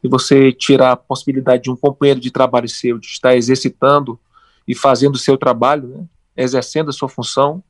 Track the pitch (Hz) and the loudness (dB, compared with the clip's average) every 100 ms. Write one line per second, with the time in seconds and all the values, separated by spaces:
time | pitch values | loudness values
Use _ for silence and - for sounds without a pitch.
0 | 123 127 - 139 135 127 - 135 131 123 | 0 -2 4 6 6 2 2 4 4 2
1 | _ 127 - 131 131 127 127 123 143 139 | _ -8 -4 -4 0 0 0 -2 -2 0
2 | 143 131 123 127 127 123 117 - 123 117 | 0 0 -2 -2 0 0 -4 -6 -4 -4
3 | - - 127 127 117 131 127 - 135 147 | -8 -2 2 2 2 0 -2 -2 0 0
4 | 135 117 _ _ _ _ - - 139 123 | -2 -14 _ _ _ _ -10 -2 0 2
5 | 139 135 - 135 131 117 123 147 123 135 | 0 0 0 0 0 0 0 -2 -6 -16
6 | 170 _ _ - 127 127 117 151 156 131 | -18 _ _ -6 -4 -4 -4 -6 -6 -6
7 | 131 - 117 - 143 165 | -10 -8 -6 -2 -2 -2